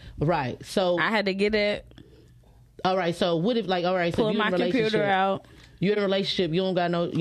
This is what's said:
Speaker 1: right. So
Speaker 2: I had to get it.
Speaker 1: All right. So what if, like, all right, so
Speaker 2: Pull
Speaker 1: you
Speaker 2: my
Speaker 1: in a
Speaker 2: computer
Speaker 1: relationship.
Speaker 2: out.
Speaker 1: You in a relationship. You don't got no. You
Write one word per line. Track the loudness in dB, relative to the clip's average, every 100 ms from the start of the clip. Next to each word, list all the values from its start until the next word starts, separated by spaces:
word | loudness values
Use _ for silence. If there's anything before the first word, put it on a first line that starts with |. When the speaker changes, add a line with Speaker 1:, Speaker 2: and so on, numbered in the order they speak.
| -18 -4
Speaker 1:
right. | 0 0 -2 -8 -4
So | 0 2 2
Speaker 2:
I | 2
had | 0 0
to |
get | 0 0 0
it. | 0 -2 -8 -20 -20 -20 -20 -20 -20 -20 -20 -4 0
Speaker 1:
All | 0
right. | 0 0
So | 0 2
what | 2 0
if, | 0
like, | 0 0
all | 0
right, | 0
so | 0
Speaker 2:
Pull | 0
Speaker 1:
you | 2
Speaker 2:
my | 0
Speaker 1:
in |
a | 2
Speaker 2:
computer | 2 0 0 0
Speaker 1:
relationship. | 2
Speaker 2:
out. | 2 2 -2 -6 -20 -20 -4
Speaker 1:
You | 0
in | 0
a |
relationship. | 0 0 -2 -2 0
You | 0
don't | 0 0
got | 0
no. | 0 -2
You | -2